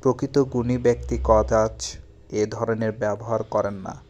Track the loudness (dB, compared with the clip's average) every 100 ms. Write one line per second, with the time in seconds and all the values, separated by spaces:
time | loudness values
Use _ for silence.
0 | 2 0 0 2 2 0 0 2 2 2
1 | -2 -4 4 4 6 2 2 -2 -12 -12
2 | -18 -20 -8 -2 -2 -2 -4 -2 -2 -2
3 | -4 -4 -2 -4 -2 -2 -2 -4 -12 -14
4 | -18